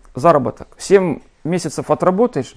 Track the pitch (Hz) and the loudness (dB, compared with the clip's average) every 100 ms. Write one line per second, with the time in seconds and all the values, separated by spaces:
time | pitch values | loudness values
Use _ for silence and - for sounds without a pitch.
0 | - - 165 151 117 - - - - 196 | -16 -2 2 2 0 -8 -16 -12 2 2
1 | 185 - - _ 151 175 156 - - 151 | 2 -4 -10 _ -6 -4 -4 -6 -4 0
2 | 180 185 240 147 123 | 0 0 0 -2 -8